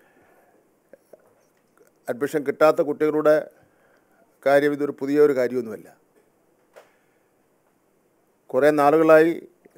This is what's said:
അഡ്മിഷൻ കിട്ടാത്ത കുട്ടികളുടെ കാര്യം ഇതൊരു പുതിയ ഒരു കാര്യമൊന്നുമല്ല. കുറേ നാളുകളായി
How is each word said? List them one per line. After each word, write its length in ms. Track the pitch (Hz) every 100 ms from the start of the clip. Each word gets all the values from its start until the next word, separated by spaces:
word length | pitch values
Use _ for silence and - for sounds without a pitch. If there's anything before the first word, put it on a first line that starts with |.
| _ _ _ _ _ _ _ _ _ - _ - _ _ _ _ _ _ _ _ -
അഡ്മിഷൻ 300 | 120 139 156 139
കിട്ടാത്ത 340 | 135 156 156 147
കുട്ടികളുടെ 460 | 135 151 151 151 151 - _ _ _ _ _ _ _ _ _ 135
കാര്യം 260 | 143 147 143
ഇതൊരു 180 | 143 -
പുതിയ 180 | 135 147 147
ഒരു 80 | 131
കാര്യമൊന്നുമല്ല. 500 | 120 123 110 95 - _ _ _ _ _ _ _ _ - _ _ _ _ _ _ _ _ _ _ _ _ _ _ _ _ -
കുറേ 180 | 127 147 151
നാളുകളായി 520 | 143 160 160 156 165 - - _ _